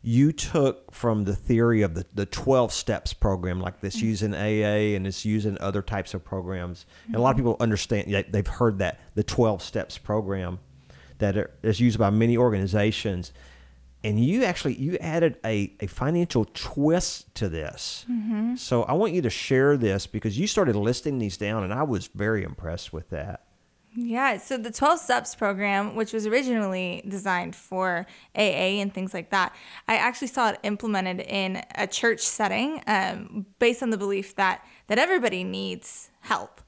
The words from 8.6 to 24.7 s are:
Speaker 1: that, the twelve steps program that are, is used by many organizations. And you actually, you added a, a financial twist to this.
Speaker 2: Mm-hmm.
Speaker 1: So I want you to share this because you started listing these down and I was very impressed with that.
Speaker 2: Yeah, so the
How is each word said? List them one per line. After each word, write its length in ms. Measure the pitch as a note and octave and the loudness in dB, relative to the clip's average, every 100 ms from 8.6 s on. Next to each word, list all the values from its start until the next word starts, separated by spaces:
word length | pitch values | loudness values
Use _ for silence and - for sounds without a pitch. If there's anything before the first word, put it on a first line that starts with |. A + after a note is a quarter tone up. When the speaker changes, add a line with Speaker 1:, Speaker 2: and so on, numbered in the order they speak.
| A#2+ G2 | 2 2
Speaker 1:
that, 220 | F#2 - - | -2 -4 -8
the 100 | - | -4
twelve 360 | G#2 - A#2 G2 | -2 2 2 2
steps 380 | - A2 - - | -4 -6 -6 -10
program 600 | - G#2+ G2 F#2+ F2+ F2+ - - - - - - | -4 -2 -2 -4 -4 -6 -12 -20 -20 -20 -20 -2
that 180 | G#2 G2 | 0 2
are, 140 | G2 - | -2 -2
is 180 | A2 G#2 | 0 4
used 180 | A#2+ G#2+ | 4 6
by 120 | G2+ | 4
many 260 | G#2+ A#2 A#2 | 6 4 6
organizations. 960 | B2 G2+ F#2+ G#2 G#2 G#2+ G#2+ F#2 F2 - - - - - - - | 4 4 2 4 2 2 -2 -4 -6 -14 -20 -20 -20 -20 -20 -10
And 200 | G#2+ G#2+ | -2 2
you 200 | B2 G#3+ | 4 4
actually, 300 | A#3 F3 D3 | 2 0 -2
you 220 | A#2 C#3 F3+ | -2 -2 -2
added 380 | E3 D#3+ E3 A#2+ | -2 2 2 2
a, 280 | A2+ A2 G2+ _ | -2 0 -2 _
a 80 | G#2 | -10
financial 560 | - C3 E3+ E3+ B2 G#2+ | -4 0 2 2 2 0
twist 800 | - - - D3 E3+ F#3 - - | -4 -8 0 2 2 0 -6 -12
to 140 | - G#2 | -6 -4
this. 580 | D#2+ D#2 - - - - | -4 -6 -8 -10 -10 -6
Speaker 2:
Mm-hmm. 460 | A#3+ G#3+ G#3+ A3+ | -4 -2 -2 -2
Speaker 1:
So 300 | B3 - - | -4 -2 0
I 80 | - | 2
want 200 | D#3 G#3+ | 0 2
you 100 | F3 | 0
to 80 | B2+ | -2
share 460 | - - C3 C#3 C#3+ | -4 0 4 6 4
this 300 | A2+ G2 - | 4 0 -2
because 320 | A2 A2+ G#2 | -4 -2 -2
you 80 | G3+ | 0
started 300 | - E3+ G#2 | 2 2 2
listing 420 | G#2 B2 D#3 C3+ | 2 0 -2 -2
these 180 | G#2+ F#2 | -4 -2
down 280 | G#2 A2 | -4 -2
and 100 | F#2+ | -2
I 80 | A2 | -2
was 240 | D3+ A2 - | 0 -2 -4
very 380 | - G#2 A2 | -4 0 0
impressed 480 | F2 C#2+ E2+ E2+ - | -2 -8 -8 -8 -8
with 180 | D#2+ - | -12 -10
that. 320 | D#2+ D#2+ - _ _ _ _ _ | -8 -8 -12 _ _ _ _ _
Speaker 2:
Yeah, 420 | A3 A#3+ A#3 C4+ G3+ | -8 -4 0 0 0
so 200 | - C4 | -4 -6
the 120 | A3+ | -6